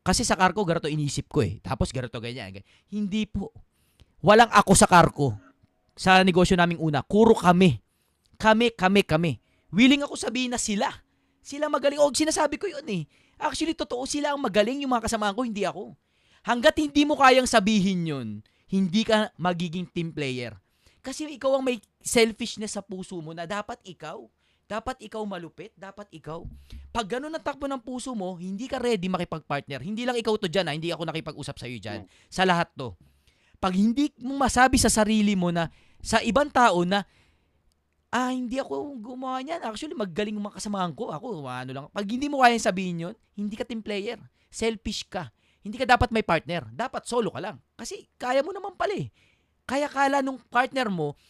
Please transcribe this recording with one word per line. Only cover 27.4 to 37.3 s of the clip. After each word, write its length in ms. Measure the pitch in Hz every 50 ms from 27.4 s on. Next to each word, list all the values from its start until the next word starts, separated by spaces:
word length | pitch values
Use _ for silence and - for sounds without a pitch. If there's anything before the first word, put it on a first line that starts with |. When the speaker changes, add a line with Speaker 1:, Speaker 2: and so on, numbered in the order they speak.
| -
Speaker 1:
takbo 240 | - 277 269 285 277
ng 140 | 277 262 -
puso 340 | 247 254 247 - 262 254
mo, 240 | 208 180 185 185 165
hindi 240 | 180 185 196 202 254
ka 160 | 262 269 254
ready 240 | 240 240 233 180 170
makipag-partner. 800 | 185 185 180 175 - 175 156 - - 143 143 - - 143 127 127
Hindi 240 | 190 220 220 247 247
lang 80 | 240
ikaw 160 | 240 220 220 214 214
to 80 | - 175
dyan, 160 | 147 196 175
ha? 80 | 160 143
Hindi 160 | 160 160 170
ako 140 | 165 147 170
nakipag-usap 560 | 160 151 160 - 127 - 127 139 - 131 -
sa'yo 160 | 139 123 127
dyan. 240 | 110 90 110 101 101
Speaker 2:
Hmm. 100 | 98 - _ _ _ _ -
Speaker 1:
Sa 140 | 180 185 185
lahat 240 | 175 170 170 - _
to. 220 | - 131 113 92 - _ _ _ _ _ _ _ _ _ _ _ _
Pag 160 | - 185 185
hindi 320 | 190 208 226 226 285 294 - -
mo 220 | _ 247 247 269 277
masabi 400 | 269 226 - 247 254 262 269 233
sa 80 | - 226
sarili 480 | - 226 214 208 220 214 208 208 208
mo 160 | 185 175 175 170
na, 160 | 170 165 - - _ _ _ _ _
sa 220 | - - 226 226 190
ibang 240 | 226 190 269 294 294
tao 320 | - 262 240 220 175 175
na, 240 | 175 175 202 202 185 - _ _ _ _